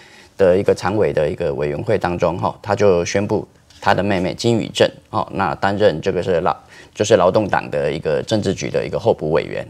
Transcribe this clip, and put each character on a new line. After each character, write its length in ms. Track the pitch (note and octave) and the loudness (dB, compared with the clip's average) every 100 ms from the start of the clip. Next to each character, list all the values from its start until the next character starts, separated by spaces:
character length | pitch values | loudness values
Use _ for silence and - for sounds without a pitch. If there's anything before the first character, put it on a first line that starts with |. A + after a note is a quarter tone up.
| - - - - | -20 -20 -20 2
的 200 | F#2+ F#2 | 4 4
一 60 | |
个 100 | G2 | 2
常 240 | F#2+ F#2 G#2+ | 0 0 0
委 160 | D#2+ | 2
的 160 | C#2+ D2+ | 2 -2
一 60 | D2+ | -2
个 180 | E2 | -4
委 140 | C2+ D2 | -2 -4
员 100 | C#2+ | -4
会 160 | - G2 | -2 0
当 180 | F2 F2 | 0 0
中 180 | E2+ E2 | -2 0
哈， 180 | E2+ - | -4 -6
他 120 | - G2 | -4 2
就 300 | G#2 F2 E2+ | 4 4 0
宣 220 | G2 G#2 | -2 -2
布 200 | G#2+ - _ _ - | -4 -4 _ _ -4
他 140 | - | 0
的 80 | G2+ | 2
妹 180 | G2+ F#2+ | 2 0
妹 140 | F2+ | -2
金 240 | - A#2 A#2 | -2 0 0
宇 100 | A#1 | -2
正 160 | - A2+ - _ | 0 0 0 _
哈， 180 | G#2 - | -6 -4
那 200 | - F#2 C#2+ | -4 -4 -2
担 220 | G2 G2+ | -2 2
任 240 | G#2 D#2+ | 2 2
这 100 | F#2+ | -2
个 120 | F2+ | -2
是 160 | F#2+ E2+ | 0 0
劳-， 140 | F2 - - - - - | 0 -4 -10 -20 -20 -6
就 80 | |
是 140 | G#2 G#2 | 2 4
劳 120 | F2+ | 4
动 180 | G2 G2 | 2 0
党 220 | D2 A#1 | -2 -2
的 220 | C#2+ C#2+ | -4 -2
一 80 | D2+ | -2
个 220 | D#2+ C#2+ | -2 -2
政 180 | C2 A2 | -2 -2
治 120 | G2 | -2
局 160 | F2+ B1+ | -4 -4
的 160 | C#2 A1 | -4 -4
一 40 | |
个 80 | D2 | -2
候 160 | A2+ | 0
补 180 | - D2+ | 0 0
委 120 | D#2+ | -2
员 240 | G1+ G1+ | -2 -8